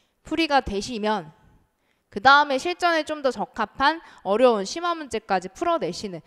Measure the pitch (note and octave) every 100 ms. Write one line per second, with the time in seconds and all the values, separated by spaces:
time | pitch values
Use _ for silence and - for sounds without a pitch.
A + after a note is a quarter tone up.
0 | _ _ - D#4 D#4+ F#3+ - G3+ G#3 A3+
1 | G#3+ G#3+ D#3 - _ _ _ _ _ _
2 | _ G3+ C4 C#4+ D4 C4 F4 F4 F4 D#4+
3 | D4+ D4+ C4+ G#3 F3+ - G#3+ - C#4 E4
4 | - - F#3 G#3+ B3+ G#3+ F#3+ E4 F4 E4
5 | C#4+ A3 - F#3+ F#3 - E4+ E4 E3+ -
6 | G#3 E3